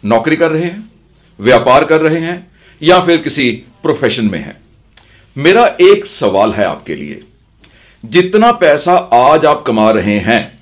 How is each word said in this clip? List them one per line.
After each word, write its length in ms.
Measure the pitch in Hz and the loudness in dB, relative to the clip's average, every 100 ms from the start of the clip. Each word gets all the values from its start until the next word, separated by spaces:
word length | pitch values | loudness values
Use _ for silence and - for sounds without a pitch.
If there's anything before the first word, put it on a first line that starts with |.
नौकरी 320 | 104 117 151 160 | 0 -2 0 0
कर 140 | 165 | 0
रहे 120 | 156 | -2
हैं, 280 | 170 190 214 _ _ _ _ _ | -6 -10 -18 _ _ _ _ _
व्यापार 440 | 104 123 - 131 | 2 2 4 2
कर 160 | 156 156 | 4 0
रहे 200 | 156 165 | 0 -2
हैं 300 | 165 180 - _ _ _ | -4 -10 -14 _ _ _
या 180 | 156 180 | 0 2
फिर 160 | 175 165 | 2 -2
किसी 340 | 156 143 127 107 - _ | -2 -4 -4 -4 -12 _
profession 420 | 160 147 127 - | -4 -2 -2 -2
में 140 | 107 87 | -4 -4
हैं? 180 | 71 - _ _ _ _ _ _ _ - | -12 -20 _ _ _ _ _ _ _ -2
मेरा 380 | 147 208 233 - | 2 4 2 2
एक 260 | 180 208 - | 2 2 -2
सवाल 460 | - 107 95 107 | -4 -2 0 0
है 120 | 101 | 0
आपके 300 | 98 76 - | -4 -6 -12
लिए, 260 | 73 73 - - _ _ _ _ _ _ _ | -12 -12 -16 -20 _ _ _ _ _ _ _
जितना 480 | 113 165 180 208 233 | -4 -2 0 2 2
पैसा 400 | 233 170 147 175 180 - | 2 2 2 2 0 2
आज 320 | 117 131 156 151 | 2 4 2 2
आप 160 | 147 | 0
कमा 280 | - 113 110 | -2 0 2
रहे 280 | 110 95 104 | 0 0 -2
हैं 400 | 95 113 - _ | 0 -2 -4 _